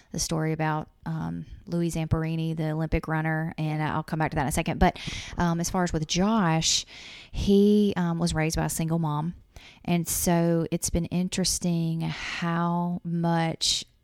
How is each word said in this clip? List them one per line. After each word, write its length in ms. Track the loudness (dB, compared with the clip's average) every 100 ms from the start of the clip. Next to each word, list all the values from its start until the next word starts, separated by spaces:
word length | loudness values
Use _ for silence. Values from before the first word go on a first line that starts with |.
| -10
the 80 | -6
story 340 | -2 0 0
about, 360 | 0 0 -2 -4 _ -8
um, 400 | -6 -4 -6 -10 -14 -6
Louis 240 | -2 0
Zamperini, 640 | 0 0 0 0 -2 -2 -2
the 140 | -2
Olympic 360 | -2 0 0 0
runner, 480 | 0 0 0 -2 -2
and 240 | -2 0
I'll 220 | -2 -2
come 160 | -2 0
back 140 | 0
to 20 |
that 80 | 0
in 60 | 0
a 40 |
second. 280 | 0 0 4
But, 180 | 4 2 -6 -10 -6 -2
um, 240 | 0 0
as 100 | 0
far 140 | 0
as 80 | 0
with 160 | 0 -2
Josh, 760 | 0 2 4 4 2 2 0 -2 -14 -18 -20 -10
he, 640 | -2 4 6 8 6 4 2
um, 220 | 0 0
was 160 | 0
raised 220 | 0 0 0
by 80 |
a 40 | -2
single 280 | -2 0 0
mom. 360 | 0 -2 -4 -8 -16 -20 -20 -10
And 220 | -2 0 0
so 600 | -2 2 4 4 2 0
it's 200 | -2 -2
been 160 | -2 -2
interesting 920 | -2 -2 -2 -2 0 0 0 0 -2
how 1000 | -4 -6 -8 -4 -2 0 0 0 0 -2
much 800 | -4 0 2 2 0 -2 -2 -2 -6 _